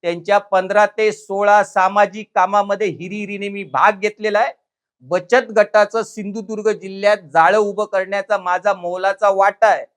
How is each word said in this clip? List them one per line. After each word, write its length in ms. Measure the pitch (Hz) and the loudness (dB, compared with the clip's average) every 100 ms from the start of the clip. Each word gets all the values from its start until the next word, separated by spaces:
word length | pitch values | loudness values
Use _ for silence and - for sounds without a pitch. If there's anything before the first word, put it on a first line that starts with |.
त्यांच्या 360 | 175 170 170 202 | -6 -8 0 0
पंधरा 480 | 202 190 185 208 208 | 2 -2 2 2 2
ते 260 | 208 214 | 2 -2
सोळा 520 | 208 - 196 208 208 | -2 -8 -2 4 4
सामाजिक 680 | 196 - 185 202 202 202 214 208 | 2 0 0 2 0 0 -6 -2
कामामध्ये 520 | 190 208 202 196 214 | 0 0 -2 -2 -4
हिरिहिरीने 640 | 123 170 208 202 202 202 | -6 -12 -10 -10 -10 -10
मी 140 | 202 | -10
भाग 280 | 180 131 180 | -6 2 2
घेतलेला 480 | 202 208 208 214 208 | 2 -6 -4 -4 -2
आहे. 140 | 262 - _ _ _ _ | -2 -6 _ _ _ _
बचत 500 | 127 180 180 240 220 220 | -6 -6 0 0 2 0
गटाचं 480 | 208 214 208 226 | 2 2 2 -2
सिंधुदुर्ग 680 | 208 - 202 208 208 220 214 | -6 -10 -10 -10 -10 -4 -4
जिल्ह्यात 460 | 196 190 196 202 208 170 | -4 -8 -4 0 0 0
जाळं 240 | 156 165 208 | 2 4 4
उभं 280 | 208 196 208 | 0 -2 -4
करण्याचा 520 | 196 190 202 196 202 | -4 -4 -6 -4 -4
माझा 360 | 180 180 196 | -2 -2 -2
मोलाचा 560 | 190 175 180 190 196 208 | -2 -4 -4 -4 0 0
वाटा 380 | 196 196 196 220 | 4 2 4 2
आहे. 180 | 165 127 | 2 -2